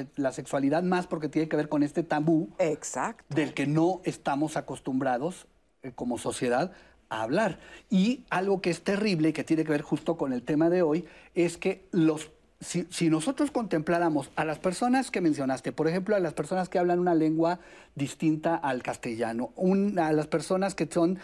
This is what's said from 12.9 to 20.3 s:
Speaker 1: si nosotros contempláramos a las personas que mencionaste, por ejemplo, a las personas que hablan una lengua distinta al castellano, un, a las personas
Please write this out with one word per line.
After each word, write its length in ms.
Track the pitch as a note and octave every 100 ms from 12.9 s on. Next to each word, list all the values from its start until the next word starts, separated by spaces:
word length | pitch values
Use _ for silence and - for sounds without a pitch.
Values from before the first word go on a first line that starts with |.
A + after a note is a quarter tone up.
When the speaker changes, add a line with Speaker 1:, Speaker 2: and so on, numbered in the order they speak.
Speaker 1:
si 200 | - E3+
nosotros 400 | D#3 B3+ C#4+ G3
contempláramos 800 | B3+ G#3 E3 D#3 E3+ E3+ D3 C#3+ -
a 100 | D#3
las 120 | D3+
personas 520 | F#3 F3+ B3 C4 B3
que 100 | G#3
mencionaste, 500 | E3+ C#3 C3 C3 -
por 160 | - D#3+
ejemplo, 300 | F3+ F#3+ G#3
a 40 |
las 120 | E3
personas 380 | D3 D3+ F#3 F3+
que 80 | F#3
hablan 200 | F3 F3
una 160 | F3+
lengua 460 | E3 D#3 D#3+ E3 F3+ - - -
distinta 640 | C#3 C#3 - D#3+ D#3 E3 E3
al 260 | C#3+ B2+
castellano, 680 | C#3 B2+ B2 A2+ A2+ A2+ -
un, 440 | - F#3 G3 G3+ F#3+
a 140 | D#3
las 140 | D3+
personas 480 | D3+